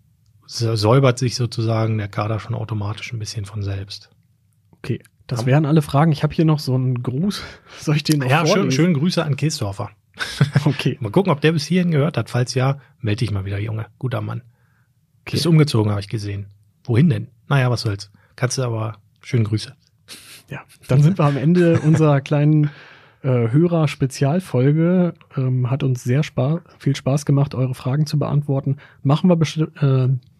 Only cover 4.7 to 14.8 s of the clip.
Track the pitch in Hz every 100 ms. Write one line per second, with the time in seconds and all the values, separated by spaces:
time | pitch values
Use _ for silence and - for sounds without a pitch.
4.7 | _ - 117 - _ - 123 123 139 151
5.7 | 160 147 139 160 147 156 - 160 151 143
6.7 | 127 127 123 123 127 196 - - - -
7.7 | - - 147 151 156 127 143 151 185 139
8.7 | 131 175 147 170 175 156 139 147 - 104
9.7 | 98 110 - _ - - - 147 147 147
10.7 | 131 139 123 107 107 190 147 156 165 -
11.7 | 185 175 156 147 147 113 123 123 127 127
12.7 | 143 - _ 110 104 107 98 95 101 107
13.7 | 110 - _ 131 107 104 117 - _ _
14.7 | _